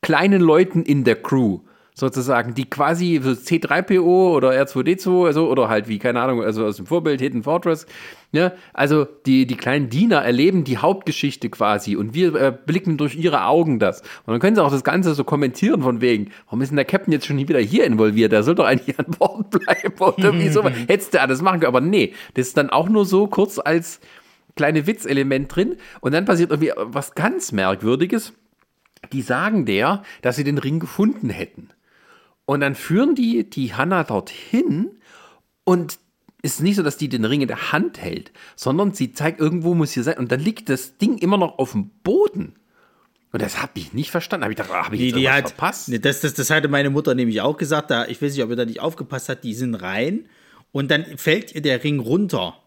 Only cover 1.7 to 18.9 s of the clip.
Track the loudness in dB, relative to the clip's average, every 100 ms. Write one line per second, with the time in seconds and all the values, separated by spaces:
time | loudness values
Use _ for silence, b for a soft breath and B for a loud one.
1.7 | b b -6 -4 -4 0 0 0 -6 -8
2.7 | -2 0 0 0 0 0 -2 0 -2 0
3.7 | -2 2 2 4 4 4 4 4 2 0
4.7 | 0 0 0 2 2 4 2 2 2 2
5.7 | 0 -2 -2 -2 0 0 0 -2 -2 -2
6.7 | -4 -2 -2 0 -2 -2 -4 -2 -2 0
7.7 | -2 -6 B B B B 0 0 -2 B
8.7 | -2 2 4 2 -4 2 2 2 -2 -2
9.7 | 0 0 0 4 4 2 4 4 2 0
10.7 | 0 0 0 -4 -4 -4 -4 -8 -2 0
11.7 | 0 -2 -4 -4 0 2 4 0 0 -2
12.7 | -2 0 0 -2 0 0 0 2 2 2
13.7 | 2 0 -2 B B -4 0 2 4 4
14.7 | 2 0 0 0 0 0 0 0 0 0
15.7 | 2 0 0 2 0 -2 B B -4 -2
16.7 | 0 0 0 0 -2 0 -4 0 0 2
17.7 | 2 2 4 4 4 4 4 4 2 4
18.7 | 2 -2